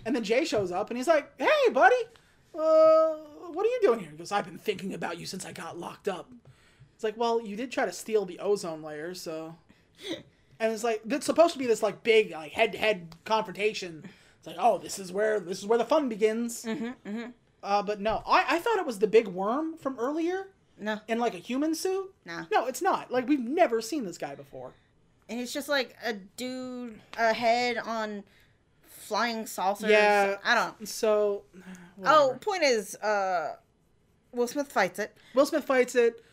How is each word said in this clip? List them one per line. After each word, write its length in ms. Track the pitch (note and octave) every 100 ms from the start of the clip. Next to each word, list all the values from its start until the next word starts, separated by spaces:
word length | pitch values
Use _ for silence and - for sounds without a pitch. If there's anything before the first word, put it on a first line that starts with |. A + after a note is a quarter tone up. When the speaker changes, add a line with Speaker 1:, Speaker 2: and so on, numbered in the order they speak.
| -
Speaker 1:
And 100 | B3
then 80 |
Jay 200 | G3+ A#3
shows 280 | E4 A#3+ F#3
up 180 | F3 A3
and 80 | A#3+
he's 100 | C4
like, 240 | D#4 C#4+ -
"Hey, 300 | D#4 D5+ B4
buddy, 240 | A#3+ F4+ B4 A4+ - _ _ _ E4
uh, 580 | D#4 D#4+ D#4+ D#4+ D#4+ D#4 D#4 D4+ F4
what 100 | D#4
are 60 | A4
you 100 | B4
doing 160 | G4 A3+
here?" 100 | E3
He 80 | D3+
goes, 140 | E3+
"I've 140 | G3+ F#3
been 120 | G3+
thinking 380 | - F#3+ F#3+ F3
about 240 | F3 E3+
you 80 | D#3+
since 180 | F#3+ E3
I 60 |
got 260 | F3 E3+ E3
locked 300 | F#3 - -
up." 240 | F3+ D3+ B3 - _ _ _ - _
It's 80 |
like, 120 | A3 G#3+
"Well, 240 | A#3 A3+ A#3
you 100 | G3+
did 160 | B3+
try 140 | - A3
to 60 |
steal 340 | E3+ - G#3+ F#3
the 140 | E3+
ozone 420 | F#3 G3+ F#3 D#3+
layer, 320 | D#3 D3+ E3
so." 420 | F3+ - D#3+ D#3+ E3
Speaker 2:
<laughs> 60 | _ _ _ _ G4 D#4+ - _ _ -
Speaker 1:
And 140 | A3+
it's 120 | A3 A#3
like, 160 | A3 A3+
it's 160 | C#4 -
supposed 260 | C4 E4+
to 60 | C#4
be 60 | B3+
this, 160 | A3
like, 180 | A3 -
big, 280 | A#3 A3 G3
like, 220 | D#3 D3+
head-to-head 600 | - A3+ - G#3+ G3 E3+ - -
confrontation. 800 | A3 G#3+ F3 G#3 G#3 F#3+ D#3 D#3+ - _ _
It's 100 | -
like, 80 | D#3+
"Oh, 200 | G3 F#3+
this 220 | D#3 -
is 120 | F#3
where, 300 | F#3 G#3+ G#3+
this 180 | E3+ F#3
is 60 | G3+
where 120 | A#3
the 60 |
fun 240 | A3+ D#4 C#4
begins." 560 | G#3+ G#3+ A3 A#3 A#3
Speaker 2:
Mm-hmm, 220 | A3+ G#3+ A3+ C4 -
mm-hmm. 200 | G#3+ A#3+ - _ _
Speaker 1:
Uh, 220 | F#3+ G3+
but 160 | G3 G#3
no, 240 | G#3 G3+ -
I, 200 | C#4+ F4 D#4+
I 40 |
thought 180 | A#4 A4
it 60 | D#4
was 140 | G3+
the 80 | G3+
big 200 | G#3+ G#3+
worm 480 | F3 G3 C4 D#4+ E4
from 200 | C#4 C4
earlier. 480 | A#3+ D#4 E4 F#4 G4 _ _ -
Speaker 2:
No. 220 | G#3 G#3+ -
Speaker 1:
In, 100 | A3+
like, 140 | A#3
a 60 | F3+
human 360 | E3+ B3+ D#4 D#4
suit? 380 | F#4 F#4+ F#4+ - -
Speaker 2:
No. 200 | - E4
Speaker 1:
No, 140 | G4+ B3
it's 140 | B3+
not. 300 | F#4 A#3+ -
Like, 160 | B3 B3
we've 120 | D4 A#3
never 360 | E4 D#4 A3+
seen 240 | A3+ D#4 G3+
this 120 | D#3+
guy 160 | D3+ C#3
before. 360 | C3+ C3 B2 - _ _ _ _ -
Speaker 2:
And 140 | A3+
it's 100 | B3
just, 160 | D4 C#4
like, 280 | C#4+ B3 - A3
a 80 |
dude, 880 | G#3 F#3+ - B3+ B3+ B3+ B3 B3 G#3+ - -
a 160 | A3+
head 440 | A3 A#3+ A#3+ B3 A#3
on 460 | - A3+ A3 G#3 - _ _ _ _ _
flying 640 | _ - - G#3 A#3 A3+ A3
saucers. 420 | - F#3 G#3 G#3+
Speaker 1:
Yeah. 480 | G#3+ G#3 G#3 G3 G3+
Speaker 2:
I 120 | - A#3
don't 320 | F3 - G#3+
Speaker 1:
So, 560 | - A3 G#3 G#3 G3+ - F#3 F#3 F#3 - - F#3
Speaker 2:
Oh, 220 | D#4 C4+
Speaker 1:
whatever. 120 | B3
Speaker 2:
point 240 | - F#4+
is, 320 | D4 A#3 F#3+ -
uh, 600 | G#3 G#3 F#3+ F3+ D3 - _ _ _ _ _ _ _
Will 160 | A#3+ A#3+
Smith 240 | C#4+ C#4+
fights 280 | B3 F#3 F3+
it. 160 | G#3 - _
Speaker 1:
Will 120 | B3 C#4+
Smith 200 | D#4+ -
fights 300 | C4 B3 B3
it. 260 | A#3 A#3 -